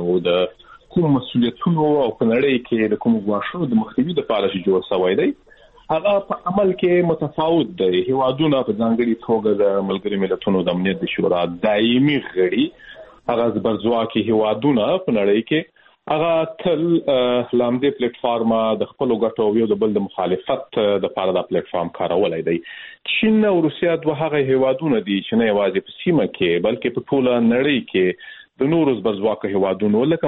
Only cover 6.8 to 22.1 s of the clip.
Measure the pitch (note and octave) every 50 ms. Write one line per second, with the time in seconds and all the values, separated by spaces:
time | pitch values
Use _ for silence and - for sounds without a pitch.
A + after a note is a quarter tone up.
6.8 | - F3 F3 F3+ F3 E3+ E3 D#3+ D#3+ C#3+ - - D#3 E3 E3+ E3 C3 G#2 F#2+ -
7.8 | F#2+ F#2 F2+ F2+ - B2+ C3 C3+ C3 C3 C3 C3+ D#3+ D#3 C#3+ C3+ A#2+ - G#2 G#2
8.8 | A2+ A2+ A2+ A2+ A#2+ A#2 A2+ - - - A2+ A2 G#2 G#2+ G2+ G2+ G2+ G2+ G2 G2+
9.8 | G2 G2 F#2+ F#2+ - G#2 G2+ G2 G2 F#2 F#2 - - G2+ G2 F#2 F2 F2+ F2 F2+
10.8 | F#2 G2 F#2 F2+ - - - - F2+ F#2 F2+ F2 F2 F2 F2 F2 A2 G#2+ G#2 G#2
11.8 | A2+ A#2 A#2+ B2+ C#3 D3 D3 C3+ - - - F#2 F#2 F2+ F#2+ A2 D3 E3+ - -
12.8 | - - - - - - - _ _ - A#2+ A2+ A#2 A#2 G#2+ A2 - A#2 A2 G2+
13.8 | G2 A2+ A#2+ A2+ A2 A2 - A2 G2+ A2 A2+ A2 G#2+ G#2+ G#2+ A2 A#2+ D3 C#3 A2+
14.8 | G#2 B2+ F3 F#3 - - A#2+ G#2 G2+ G2+ G2+ A2+ A2+ - D3+ D#3 E3+ - _ _
15.8 | _ _ _ _ - - D3+ D#3 E3 E3+ E3 D#3+ D#3+ D#3 - - - F#3 E3 D3+
16.8 | E3 E3+ E3+ E3 - - C3+ B2+ B2 B2 B2 B2 A#2+ - - A#2+ A#2+ A#2+ B2 B2+
17.8 | C3+ C#3+ C3+ - B2 A#2 - - - B2 A#2+ A2+ A2+ A2+ A2+ A2+ A2+ A2 A2 G2+
18.8 | G#2 - - - C#3 B2+ A#2 G#2+ A2+ G#2+ - - A2 G#2+ G#2 A2+ A2+ G#2 G#2 G2
19.8 | A2 G#2+ G#2 G2+ G2 G2 - - F#2 F2+ F#2 F#2 - - C3+ - - - - A#2+
20.8 | G#2+ G2+ G2+ F#2+ F#2+ F2+ - G#2 F#2+ F#2+ F2+ F2+ F2+ - - F2 F2 - - F2+
21.8 | E2+ E2 - - F#2 E2+